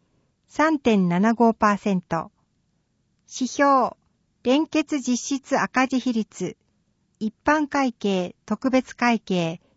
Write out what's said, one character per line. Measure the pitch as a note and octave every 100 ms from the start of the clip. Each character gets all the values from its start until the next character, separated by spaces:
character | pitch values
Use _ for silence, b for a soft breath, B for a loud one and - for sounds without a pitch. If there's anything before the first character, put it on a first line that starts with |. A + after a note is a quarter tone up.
| _ _ _ _ _
三 | - D#4 D4+
点 | A#3+ G#3 F3+
七 | F3 A3
五 | A3+ A#3
パ | A3 G#3+
ー | G3
セ | G#3+
ン | F#3
ト。 | - E3 - _ _ _ _ _ _ _ _ _ _
指 | - B3+
標、 | - C#4+ C4+ A3 - _ _ _ _
連 | - C#4 D#4+
結 | D#4 D4+ D4
実 | B3 A#3+ - C#4
質 | - C4+
赤 | F#3+ B3+ B3+
字 | C4
比 | B3+
率、 | A3+ G#3 - F3+ - _ _ _ _ _ -
一 | A3 -
般 | - D#4 C#4+
会 | C#4+ C4
計、 | - G3+ F#3 F3+ - -
特 | G#3+ C4
別 | B3+ - -
会 | A#3+ A3+
計、 | - F#3 E3 F3 _